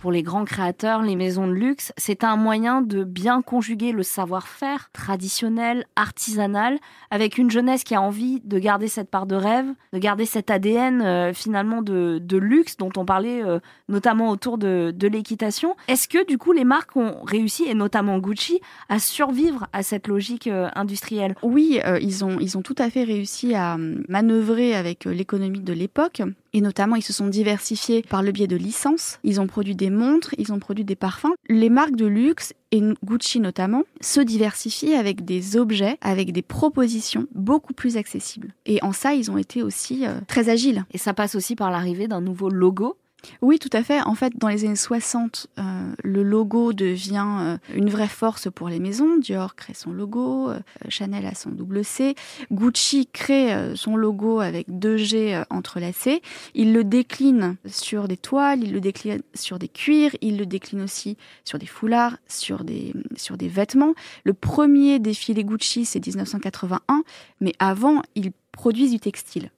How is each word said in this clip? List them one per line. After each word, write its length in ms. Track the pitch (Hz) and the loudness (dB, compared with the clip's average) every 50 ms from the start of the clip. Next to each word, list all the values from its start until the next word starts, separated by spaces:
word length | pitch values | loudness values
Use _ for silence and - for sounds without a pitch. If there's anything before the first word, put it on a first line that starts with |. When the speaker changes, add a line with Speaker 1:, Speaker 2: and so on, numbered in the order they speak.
Speaker 1:
Pour 100 | - 180 | -2 0
les 100 | 175 175 | 0 0
grands 240 | 160 170 170 202 208 | 0 0 -2 -2 -2
créateurs, 560 | 196 - 196 190 180 175 _ - 220 220 220 | -2 -2 -2 -2 -2 -2 _ 0 0 2 2
les 140 | 220 214 190 | 2 0 0
maisons 320 | 180 185 185 180 190 190 | 0 0 0 0 0 0
de 60 | 185 180 | 0 0
luxe, 380 | 190 220 262 277 - - - - | 2 2 0 0 -2 -6 -12 -8
c'est 260 | - - - 202 - - | -8 -4 -4 -2 0 2
un 120 | 226 220 | 2 2
moyen 480 | 214 220 220 220 220 226 233 254 269 262 | 2 2 2 2 2 2 2 2 2 0
de 200 | 220 208 196 190 | 0 0 -2 -2
bien 380 | 185 180 180 185 233 247 254 | -4 -6 -2 0 2 2 2
conjuguer 500 | 247 - 247 247 220 214 226 208 226 240 | 0 0 -2 -2 0 -2 -4 -2 -2 -2
le 120 | 233 208 185 | 0 -2 -2
savoir-faire 880 | - - - 190 170 180 185 180 - - - 285 269 285 277 - _ _ | -2 -2 -4 -4 -2 -4 -6 -6 -8 -10 -6 -4 -4 -4 -6 -8 _ _
traditionnel, 960 | - - - 196 190 185 190 - - 240 226 226 226 233 233 240 247 - _ _ | -12 -6 -4 -4 -4 -4 -4 -4 -2 -2 -2 -2 0 0 0 -2 -2 -4 _ _
artisanal, 840 | - 214 208 - - - 240 214 208 208 202 202 202 214 240 277 294 - - - - - _ | 0 0 0 -2 -8 -8 -4 -2 -2 -2 0 0 0 0 0 0 -2 -6 -10 -20 -20 -12 _
avec 300 | - 208 220 214 - - | -2 0 0 0 2 4
une 100 | 254 247 | 2 4
jeunesse 340 | 220 233 247 254 262 254 - | 4 4 2 2 2 0 0
qui 120 | - 233 | 0 0
a 60 | 202 196 | 2 2
envie 360 | 202 202 208 233 254 262 262 | 0 0 -2 -2 -2 -2 -4
de 180 | - 208 202 190 | -4 -2 -2 0
garder 280 | 185 208 202 202 214 | 2 2 0 2 0
cette 220 | 220 - 220 196 - | -4 -4 -6 -6 -4
part 160 | - 190 196 | -4 -4 -2
de 80 | 196 190 | 0 -2
rêve, 320 | 190 190 208 226 254 262 269 269 _ _ _ - | 0 2 2 2 2 0 -2 -6 _ _ _ -6
de 40 | |
garder 280 | 185 185 208 202 202 226 | -2 0 0 0 0 -2
cet 260 | 220 - 226 202 - | -2 -2 -4 0 0
A 80 | 214 190 | 0 2
D 140 | 190 208 220 | 2 2 2
N, 280 | 233 247 254 254 247 | 4 2 2 2 2
euh, 320 | 226 190 180 175 175 175 180 | 2 2 2 2 2 0 -2
finalement 480 | - - 220 214 202 196 220 226 233 | -4 -4 -2 -2 0 0 0 -2 -2
de, 400 | 220 208 196 180 175 170 165 160 | -2 -2 0 0 0 0 0 -2
de 160 | 175 175 190 | -2 0 0
luxe 400 | 190 196 208 247 311 330 - - | 2 4 6 4 4 4 2 -2
dont 140 | - 190 185 190 | -8 -8 -6 -4
on 60 | 196 185 | -4 0
parlait, 400 | 185 190 190 202 233 240 240 226 | 2 2 0 2 -2 -4 -2 -2
euh, 140 | 190 170 170 - - - _ _ - | 0 -2 -2 -2 -8 -20 _ _ -2
notamment 400 | 202 202 - 240 214 220 226 226 | -2 2 2 2 2 4 2 0
autour 300 | 208 202 - 247 233 226 | 0 -2 -2 -4 -4 -2
de, 340 | 208 196 185 180 170 170 175 | 0 0 2 2 0 0 -2
de 120 | 180 196 | 0 0
l'équitation. 680 | 208 214 220 208 - 226 208 226 208 208 - - 330 381 - - | 0 0 0 -4 -4 -4 -4 -2 -4 -2 0 -2 -2 -2 -4 -2
Est-ce 200 | - 254 262 - | -2 0 0 0
que 160 | - - 339 381 | 0 2 0 2
du 100 | - 285 | 2 0
coup 140 | 240 - 330 | 0 4 4
les 140 | 359 330 254 | 4 6 6
marques 300 | 247 269 311 - - - | 4 4 2 0 0 -2
ont 280 | 277 233 220 - - - | 0 0 0 -4 -6 -8
réussi, 400 | - - 220 226 214 - - 339 | -2 0 0 0 0 0 -2 0
et 100 | 294 220 | 0 2
notamment 460 | 214 202 208 - 220 202 202 190 190 | 0 0 2 0 0 0 2 0 0
Gucci, 420 | 185 196 208 208 - - 339 359 - - - - - _ | 0 -2 -4 -4 -2 -2 -2 -2 -2 -6 -20 -20 -6 _
à 100 | - 220 | -2 0
survivre 680 | - - - - 294 277 262 247 302 339 294 247 208 - - | 0 -2 0 0 0 0 2 2 2 2 2 -2 -8 -6 -6
à 80 | 190 | -6
cette 260 | 196 - 214 196 - | -4 -2 -4 -4 -2
logique, 380 | - 202 202 196 214 240 233 - | 0 0 0 0 -2 -8 -6 -4
euh, 240 | 240 202 185 180 - - | -2 -2 0 -2 -2 -2
industrielle ? 580 | - 202 202 202 202 - - 220 214 196 190 190 - | -4 -4 -4 -4 -6 -6 -6 -4 -2 -2 -2 -2 -2
Speaker 2:
Oui, 380 | - 240 240 294 311 320 285 226 - | 0 4 4 6 6 6 4 2 2
euh, 140 | - 185 175 | 2 2 2
ils 240 | - 208 190 190 196 | 2 0 -2 0 -2
ont, 140 | 190 190 175 | -2 0 0
ils 200 | 156 185 - 190 | -2 -2 -2 -4
ont 20 | |
tout 140 | 185 - 269 | -4 -6 -2
à 140 | - 262 233 | -2 -2 0
fait 140 | - 254 247 | 0 0 0
réussi 500 | 226 214 208 202 202 - - - 240 233 | 0 0 -2 -2 -4 -8 -4 -2 0 0
à, 200 | 202 175 175 170 | 2 0 0 -2
euh, 200 | 160 160 160 160 - - | -2 -4 -4 -4 -6 -6
manœuvrer 680 | - 180 196 220 226 226 226 220 214 226 226 247 240 226 | -2 0 2 4 4 4 4 4 2 2 2 2 2 2
avec, 320 | 196 175 170 180 _ - | 0 -2 -4 -6 _ -4
euh, 40 | 185 | -4
l'économie 500 | 175 175 190 - - 196 196 190 190 196 | -2 -2 -2 -2 -2 -2 -2 -2 -4 -6
de 120 | 190 185 175 | -4 -6 -4
l'époque. 480 | 165 180 202 _ - 302 349 _ - 208 190 196 _ _ _ - | -4 -4 -2 _ 0 0 0 _ -4 -6 -6 -6 _ _ _ 0
Et 80 | 214 | 2
notamment, 340 | 202 202 190 - 196 214 233 | 2 2 2 0 0 2 2
ils 60 | 226 | 0
se 100 | 208 - | 0 -4
sont 160 | 202 - 202 | -4 -2 -2
diversifiés 760 | 202 190 208 214 208 208 202 - - 226 208 - - 233 226 | -2 0 2 2 2 0 0 -2 -6 -6 -4 -2 0 0 0
par 220 | 226 - - 190 190 | 0 0 -2 0 0
le 80 | 202 | 0
biais 160 | 196 202 208 | 0 0 0
de 80 | 185 180 | 0 0
licences. 640 | 175 175 202 226 - - 185 311 330 - - - - - | -2 -2 -4 -6 -2 0 0 0 0 -2 -6 -10 -4 -2
Ils 160 | 208 202 196 | 0 0 0
ont 60 | 196 | 0
produit 280 | 190 - 214 202 196 202 | -2 -2 -4 -2 -2 -2
des 140 | 180 196 190 | -2 0 2
montres, 440 | 196 214 233 262 294 330 330 - - | 2 2 4 4 4 2 2 0 -4
ils 160 | - 208 214 208 | -4 -4 -2 -2
ont 60 | 202 | -6
produit 260 | - - 202 208 214 | -4 -6 -6 -4 -2
des 100 | 196 190 | -4 -4
parfums. 380 | - - 190 185 - - 294 359 - _ - | -2 -2 -4 -4 -2 0 0 0 0 _ 2
Les 200 | 226 220 220 233 | 4 6 6 6
marques 280 | 233 262 302 311 269 | 6 6 6 4 2
de 80 | 226 220 | 2 2
luxe, 480 | 214 202 214 240 294 330 - - - - _ _ _ | 2 4 4 4 4 2 0 -4 -14 -14 _ _ _
et 100 | - 220 208 214 214 - - | 2 2 4 2 0 -2 -2
Gucci 380 | 190 226 240 - - - 247 | -2 -2 -2 0 0 0 0
notamment, 420 | 214 185 180 - 185 190 220 262 339 _ _ - | 0 0 0 -2 0 2 2 0 0 _ _ -10
se 220 | - - - 285 | -6 0 4 4
diversifient 720 | 285 226 220 214 214 214 - - - 226 - - - 302 311 | 4 4 4 2 2 2 0 -4 -6 -6 -6 -2 0 2 2
avec 320 | 269 214 202 190 196 175 | 2 2 0 -2 -4 -4
des 320 | 175 180 180 180 196 202 | -4 -2 -2 -2 0 2
objets, 400 | 226 247 214 220 196 190 202 269 - | 2 4 4 2 2 2 0 0 -2
avec 320 | - 202 190 190 190 180 | -2 -2 0 0 0 0
des 100 | 170 175 | -2 -4
propositions 840 | 180 _ - - - 302 302 269 254 233 233 220 220 - - 226 247 285 247 | -4 _ -2 0 0 2 4 4 2 2 2 -2 -4 -2 -4 -4 -4 -4 -4
beaucoup 380 | - 190 202 277 311 - - 262 | -4 0 2 2 2 2 -4 -12
plus 240 | - - 254 233 | -4 -2 -2 -2
accessibles. 560 | 220 208 - - - - - - 220 - 202 - _ _ | -2 -4 -4 -8 -10 -10 -10 -12 -12 -14 -16 -16 _ _
Et 160 | - 214 202 - | 0 0 2 2
en 100 | 196 196 | 0 -4
ça, 200 | - - 269 294 | 0 0 2 2
ils 160 | 277 226 208 | 2 0 0
ont 80 | 196 | -2
été 260 | 196 196 _ - 240 233 | -2 -2 _ -4 -4 -4
aussi, 440 | 208 190 - - - 254 262 262 | -2 -4 -6 -6 -6 -4 -2 -2
euh, 60 | 214 - - 196 - | -2 -4 -6 -8 -2
très 180 | - 247 233 | 0 2 4
agiles. 380 | 226 226 233 247 277 240 196 190 _ | 4 4 4 4 2 2 0 -2 _
Speaker 1:
Et 60 | - | -8
ça 160 | 185 - 214 196 | -6 -4 -4 -2
passe 220 | - 208 202 - | 0 -2 -2 -2
aussi 220 | 208 185 - 233 | -4 -4 -4 -4
par 140 | - 214 185 | -2 -2 -2
l'arrivée 360 | 180 170 180 180 175 175 202 | 0 0 -2 -2 -2 -2 -4
d'un 140 | 226 220 175 | -4 -2 -4
nouveau 280 | 175 190 185 180 196 190 | -4 -4 -4 -4 -2 -2
logo 460 | 196 185 185 185 185 185 208 247 381 _ _ _ _ _ - - - - | 2 4 4 4 4 2 -2 -4 -4 _ _ _ _ _ -20 -20 -8 2
Speaker 2:
Oui, 180 | - 254 311 320 | 4 4 4 4
tout 100 | - 269 - | 4 0 0
à 100 | 220 233 | 0 2
fait. 180 | - 285 285 | 2 2 2
En 140 | - - 220 | 2 0 0
fait, 180 | - 262 254 240 | 0 0 -2 -2
dans 100 | - - | 0 0
les 180 | 214 208 208 214 | 0 0 2 0
années 100 | 214 208 | 0 0
soixante, 720 | 202 - - 240 233 226 - - 240 233 226 - - - - _ - | -2 -2 -2 -2 -2 -2 -2 -2 -2 -2 -2 -6 -8 -14 -12 _ -8
euh, 40 | 196 190 190 185 185 185 - - - | -6 -6 -6 -6 -6 -8 -8 -6 -4
le 200 | 196 190 196 202 | 0 0 2 2
logo 500 | 202 208 220 220 202 208 233 233 233 226 | 4 4 2 2 2 2 2 2 2 0
devient, 640 | 196 196 185 180 185 185 196 202 202 202 208 208 196 | 0 0 0 0 -2 -4 -4 -2 -2 -2 -2 -2 -2
euh, 180 | 175 160 170 180 _ - - | -2 -4 -4 -6 _ -8 -2
une 160 | - 202 208 | 0 0 2
vraie 180 | 202 208 214 | 2 0 -2
force 420 | 208 - - - 226 220 - - 190 | -2 -2 -2 -2 -2 -2 -2 -8 -10
pour 200 | 180 - 165 175 | -8 -6 -8 -6
les 100 | 170 170 | -4 -4
maisons. 380 | 180 190 202 233 285 320 339 | -4 -4 0 2 2 4 4
Dior 380 | 330 247 - 196 190 185 190 - | 4 2 0 -2 -4 -4 -6 -8
crée 180 | - - - 190 | -14 -18 -18 -18
son 180 | - - 170 | -14 -12 -10
logo, 580 | 175 185 208 202 220 240 254 254 262 262 262 254 | -8 -8 -8 -6 -4 -4 -2 -2 -2 -2 -2 -4
euh, 100 | - - 202 _ - - - - | -6 -8 -10 _ -18 -16 -12 -10
Chanel 360 | - - 202 196 196 202 196 | -8 -6 -6 -6 -6 -6 -6
a 100 | 190 190 | -8 -10
son 140 | - - - | -10 -10 -10
double 340 | - 185 180 185 196 202 208 | -10 -8 -8 -6 -4 -4 -4
C. 320 | - - - 262 269 277 - - - - - 269 - | -4 -2 0 0 0 0 -4 -10 -20 -16 -16 -8 -6
Gucci 560 | 220 190 220 247 240 - - - 277 277 262 | -2 2 2 2 2 2 0 2 2 0 0
crée, 460 | _ _ - - - 277 277 262 240 202 | _ _ -10 0 2 2 4 4 2 2
euh, 220 | 202 190 - - | -2 -2 -4 -6
son 200 | 190 - 214 220 | -6 -4 -2 0
logo 440 | 220 220 214 208 196 208 226 226 220 | 2 2 2 0 0 0 0 2 2
avec 260 | 208 175 170 170 175 | 0 -2 -2 -6 -6
deux 300 | - 180 180 190 214 220 | -8 -8 -2 0 0 2
G, 380 | 220 214 208 214 220 220 214 196 | 2 0 0 0 0 0 0 -2
euh, 80 | 165 - _ | -4 -4 _
entrelacés. 720 | - 180 180 - - 175 175 175 180 - - 254 285 349 _ - - - - - _ | -6 -6 -6 -6 -8 -6 -6 -6 -6 -2 0 0 0 0 _ -8 -18 -18 -20 -8 _
Il 200 | - 220 220 220 | 2 4 6 6
le 100 | 226 226 | 6 4
décline 760 | 202 202 247 247 _ - - 262 277 262 233 196 180 180 185 _ | 4 4 2 2 _ -2 2 4 6 6 6 4 2 -2 -6 _
sur 420 | 202 196 - - - - 208 202 | -10 -10 -8 -6 -4 -4 -4 -2
des 100 | 196 185 | -2 -4
toiles, 460 | 180 - - 269 277 285 277 285 262 226 | -6 -4 -2 0 2 2 2 2 2 0
il 100 | 202 196 | -2 -2
le 80 | 202 | -2
décline 400 | 185 196 196 - - 214 208 - - _ _ | -2 -2 -4 -4 -6 -6 -6 -6 -8 _ _
sur 260 | - - - 185 180 | -10 -10 -8 -8 -8
des 80 | 175 - | -8 -10
cuirs, 420 | _ - - 285 302 302 294 294 - - | _ -6 0 4 4 6 4 4 0 0
il 160 | - 220 208 | -2 -2 -2
le 80 | 202 202 | -2 -2
décline 360 | 180 180 190 - - - 196 | -4 -4 -8 -8 -6 -8 -6
aussi 360 | 190 196 - - - 202 208 _ - - - _ _ | -6 -6 -8 -8 -8 -8 -10 _ -14 -20 -20 _ _
sur 160 | - - 143 | -10 -10 -10
des 60 | - | -10
foulards, 520 | 170 - - - 220 226 233 240 240 240 - _ | -12 -10 -4 0 2 2 4 2 2 -2 -8 _
sur 360 | _ - - - - 196 185 185 | _ -10 -10 -6 -6 -6 -6 -6
des, 300 | 160 - - - - - - - - - | -8 -8 -8 -8 -8 -8 -10 -10 -10 -10
sur 220 | - - - 185 | -12 -10 -10 -8
des 100 | 185 185 | -6 -6
vêtements. 460 | 175 170 196 202 - - 269 285 311 320 - - - - - _ | -4 -2 -2 -2 2 4 4 4 4 2 0 -6 -20 -20 -4 _
Le 100 | 190 196 | -2 0
premier 680 | - - - - - 302 285 285 277 277 277 277 269 | 0 -2 -2 2 4 6 6 8 8 6 6 4 4
défilé 440 | 214 220 214 - - - 226 214 208 | 2 0 -2 -4 -4 -2 -2 -2 0
Gucci, 420 | 202 220 214 - - - 240 233 | -2 -4 -2 -2 -2 -2 -2 -2
c'est 140 | 226 - 190 | -2 -4 -4
dix-neuf 300 | - 180 185 196 196 185 | -6 -4 -6 -6 -6 -4
cent 100 | - 202 | -6 -6
quatre-vingt-un, 640 | - 190 - - - 180 180 - _ - 269 294 320 - - - - - _ _ | -6 -6 -6 -6 -4 -4 -4 -4 _ 2 2 2 2 -2 -8 -20 -20 -20 _ _
mais 120 | 196 190 - _ | -2 -2 0 _
avant, 420 | 190 190 190 196 226 277 302 285 - - _ | 0 2 2 4 4 4 4 4 2 -2 _
ils 160 | 214 190 190 - _ _ _ | -4 -4 -4 -6 _ _ _
produisent 400 | - - - 240 220 226 277 269 | -20 0 0 0 4 4 4 4
du 80 | 240 214 | 4 2
textile. 520 | - 208 - - - - - 175 175 - _ | -2 -4 -6 -6 -16 -10 -10 -10 -10 -10 _